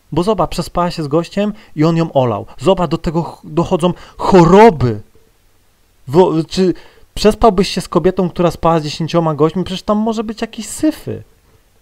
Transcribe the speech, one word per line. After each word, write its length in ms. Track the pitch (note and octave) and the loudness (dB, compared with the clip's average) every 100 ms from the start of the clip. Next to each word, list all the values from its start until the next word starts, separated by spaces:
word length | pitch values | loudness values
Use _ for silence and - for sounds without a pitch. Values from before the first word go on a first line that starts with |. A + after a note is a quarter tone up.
| _ | _
Bo 120 | D3+ | -4
zobacz, 260 | F3+ G3+ D#3 | -2 -2 -2
przespała 420 | - E3 - F3 | -4 -6 -4 -4
się 120 | E3+ | -4
z 40 | D3 | -4
gościem 460 | D#3 E3 G3 G#3 G3+ - D3 | -2 -2 -4 -4 -6 -10 -2
i 80 | |
on 140 | D#3 E3 | 0 0
ją 160 | E3 | 0
olał. 320 | C#3 B2+ G#2 G#2 - | 0 0 -2 -8 -4
Zobacz, 340 | C3 F#3 E3+ | 0 0 0
do 60 | D#3+ | -4
tego 260 | F3+ D#3+ | -4 -4
ch-, 180 | D3+ - | -6 -10
dochodzą 500 | F3 D#3 E3+ F#3 F3+ - - - | -8 -4 -2 0 -2 -4 -10 -8
choroby. 840 | - F#3 E3 G3 A3+ D3+ B2 G#2 - _ _ _ _ _ _ _ _ _ - | 2 6 8 8 8 6 0 -4 -10 _ _ _ _ _ _ _ _ _ -2
Wo-, 360 | D3 F3 D#3+ D#3 | 2 4 2 -2
czy 240 | - F#3 - - _ _ | 0 0 -2 -10 _ _
przespałbyś 560 | - G#3 G#3+ A#3 F#3 F#3 | 0 0 4 2 2 0
się 120 | - | -4
z 60 | - | -4
kobietą, 420 | F3 E3+ F#3 F3+ | 0 0 0 -2
która 220 | - E3+ | 0 -2
spała 280 | - E3+ E3 | 0 0 0
z 40 | |
dziesięcioma 500 | D3 - D#3+ E3+ E3 | -2 -6 -4 -2 -2
gośćmi? 300 | C#3+ D#3+ F#3 | 0 0 0
Przecież 200 | F3 F#3 | -6 -6
tam 140 | - G#3 | -4 -2
może 260 | A3 A3 | -2 -4
być 180 | A3 G#3+ | -6 -8
jakieś 260 | A3 A3+ G#3 | -10 -10 -14
syfy. 560 | - D#4 D4 - G#2 - _ _ _ _ _ | -4 -2 -2 -8 -12 -14 _ _ _ _ _